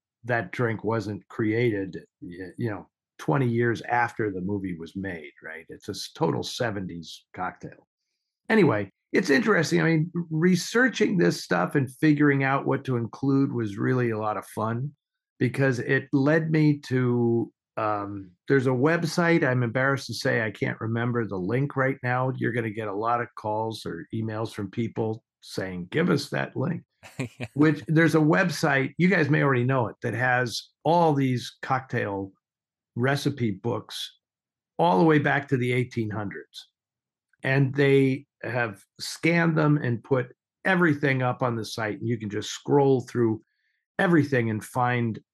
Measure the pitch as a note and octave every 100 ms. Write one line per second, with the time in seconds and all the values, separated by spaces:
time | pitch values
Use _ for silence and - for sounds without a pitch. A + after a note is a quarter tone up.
0 | _ _ A#2 A#2 F2+ - A#2 G#2+ G#2 A2+
1 | G2+ G2+ - - A2 A2 B2 G2+ F#2 D#2+
2 | - _ F#2 F2 F#2 - A#2+ G2 - _
3 | _ - - D3 B2+ A#2 A#2+ A2 - A#2+
4 | A#2+ - G#2+ F#2 F#2 G#2 F#2+ E2 E2 G2
5 | F#2+ F2 D2+ - D#2+ D#2+ E2 - - G2+
6 | - - D#3+ B2 - - A#2+ G2+ F2+ E2+
7 | D#2+ - _ - F2+ - - - _ _
8 | _ _ _ _ - A3 D3+ G#2 G2 _
9 | _ - C#4+ C4+ A3+ F#3+ D#3 E3+ D#3+ D#3+
10 | E3+ F3 E3+ D#3 F3+ F3+ - A3+ B3+ -
11 | G#3+ F#3 F3 E3 - F3 F3+ D3 B2 -
12 | D#3 D3 D3 C#3 C3+ C3+ C#3 C3+ C3+ B2
13 | A2 - C#3 C3+ C#3 A#2+ A2 G2+ B2+ B2+
14 | A#2+ G#2+ G#2+ G2+ - - A2 A#2 C#3+ -
15 | _ _ _ - B2+ C3+ C3+ A#2 - A#2
16 | - C#3+ C#3 D#3+ D#3+ D#3 D3+ D3 - C3
17 | B2 A#2+ A#2 A#2 - _ _ - G#2+ G#2
18 | G2+ G2+ F2+ _ - C#3 B2+ B2+ D3 E3+
19 | E3 - E3+ E3+ C#3+ B2+ A#2+ B2+ C3+ C3+
20 | - - C3 B2 A2 - B2 A#2 A2 A#2
21 | A#2+ A#2+ G#2+ G2 F2+ B2 C#3+ C3+ C3 C3
22 | B2+ B2+ C3 B2+ A#2+ A#2 A2+ G#2 G#2+ G2
23 | A2+ A#2+ A#2 - G#2+ G#2+ A2 A2 - E2
24 | - A2+ A2 G#2+ A2 - G2 - A2 -
25 | A2 A2+ _ _ - - F#2+ F2+ F2 -
26 | F3+ D3+ - C#2 C2+ - - E2+ - _
27 | - - B2 - A#2+ C#3 D#3 D3+ - D#3
28 | D#3+ D#3 D3+ F3+ F#3 - D#3 C3+ C3+ -
29 | F3+ F#3 C#3 D3+ C#3+ B2+ B2 C3+ G#2 -
30 | A#2+ B2 B2+ B2 B2 - - _ C#3+ E3+
31 | E3 C#3 C3+ B2 - - - C3 C3 A#2+
32 | G#2+ G2 F#2+ - _ _ _ _ _ -
33 | C3 C#3 D3+ C3+ A2+ F#2 A#2 A2 - -
34 | - _ _ _ _ _ _ - E3+ F#3
35 | E3 D3+ C#3+ C#3+ C#3+ C3 B2 B2 A#2+ -
36 | G#2+ G#2+ G#2 F2 - - - _ _ _
37 | _ _ _ _ C3+ C3+ C3 C3 C#3 C#3
38 | C3+ C3+ - _ A2+ B2 A#2 G2 _ -
39 | - - D#3+ E3+ E3+ D#3 D3+ D3 B2+ A#2
40 | - C3 B2 _ _ _ G3 F#3 F3 D3
41 | D3 C3 B2+ A#2+ B2+ A#2 G#2 - G#2+ G2
42 | A2+ A#2 G#2 G#2 - - - C#3+ C#3 C3
43 | B2+ A#2+ A2+ G#2+ _ _ _ _ _ -
44 | F#3 E3+ C#3+ B2+ A2+ A2 - B2+ B2 B2
45 | A#2 G#2 -